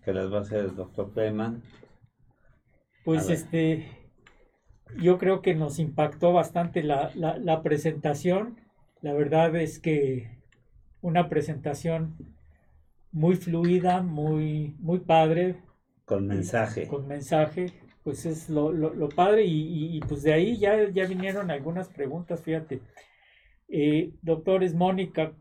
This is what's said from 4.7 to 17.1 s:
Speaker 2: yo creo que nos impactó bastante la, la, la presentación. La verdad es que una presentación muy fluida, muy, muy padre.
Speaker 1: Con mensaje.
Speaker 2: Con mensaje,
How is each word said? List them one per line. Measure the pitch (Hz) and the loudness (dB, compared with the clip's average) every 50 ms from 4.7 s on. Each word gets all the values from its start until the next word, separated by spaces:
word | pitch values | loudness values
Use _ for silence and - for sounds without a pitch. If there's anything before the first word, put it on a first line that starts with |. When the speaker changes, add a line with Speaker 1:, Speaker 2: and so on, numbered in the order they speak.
| - _ _ _ - | -20 _ _ _ -8
Speaker 2:
yo | - 170 170 180 | 0 4 4 4
creo | 175 - 185 190 185 | 4 4 2 2 2
que | - 190 170 | 2 0 0
nos | 156 156 143 - - | 2 0 -2 -2 -4
impactó | 160 147 - - 151 147 - - 175 175 175 | -4 -4 0 0 0 0 0 2 2 4 6
bastante | 175 156 160 - 175 170 170 - 180 151 | 4 2 2 -2 -2 -4 -2 -2 -2 0
la, | 147 143 135 147 156 - | 0 0 0 -2 -4 -4
la, | 202 165 156 - | -4 -4 -4 -4
la | - 247 170 160 160 | -2 0 0 0 0
presentación. | - 160 151 147 147 160 156 147 - 156 143 143 - 180 180 190 214 240 233 - _ _ _ _ _ _ _ _ | 2 0 0 0 0 -2 -4 -2 -2 -2 -2 0 0 0 0 0 -2 -4 -10 -16 _ _ _ _ _ _ _ _
La | - 151 143 | -6 -4 0
verdad | 147 147 143 151 160 165 165 156 | 0 0 2 4 4 4 4 4
es | 170 160 147 - - | 0 -2 -2 -6 -4
que | - 170 156 147 143 135 131 127 113 113 - - _ _ _ _ _ _ _ - _ - - _ | -2 0 2 2 2 0 0 -4 -6 -10 -18 -20 _ _ _ _ _ _ _ -20 _ -20 -20 _
una | - 175 160 175 170 170 | -6 0 2 2 2 2
presentación | - 156 147 - 151 131 - 156 143 - - 165 165 160 160 160 - - - - - _ - - - _ _ _ _ - _ _ _ _ _ _ | 0 -2 -2 -2 -6 -6 -4 -6 -6 -4 -2 -4 -2 -2 -4 -6 -8 -12 -18 -20 -20 _ -20 -20 -20 _ _ _ _ -20 _ _ _ _ _ _
muy | - 160 151 170 185 | -2 2 4 4 4
fluida, | 180 185 180 165 165 170 175 180 185 175 180 180 185 | 2 0 -2 0 2 2 4 4 4 4 4 2 2
muy, | 185 180 156 147 151 156 156 156 156 156 151 151 151 147 151 - | 0 -2 -2 -2 0 0 0 0 0 -2 -2 -4 -4 -6 -8 -8
muy | - 156 175 185 | -4 -2 -2 -2
padre. | 180 - 165 160 160 156 160 165 180 185 180 - - - _ _ _ _ _ _ _ | 2 4 6 6 6 6 4 2 2 0 -2 -6 -12 -20 _ _ _ _ _ _ _
Speaker 1:
Con | - - 98 98 | -4 -2 -2 0
mensaje. | 101 101 90 85 87 - 117 110 107 - 107 80 | 0 -2 -2 -2 0 0 0 0 0 -2 -6 -6
Speaker 2:
Con | - - 139 139 | -6 -6 -8 -6
mensaje, | 139 | -8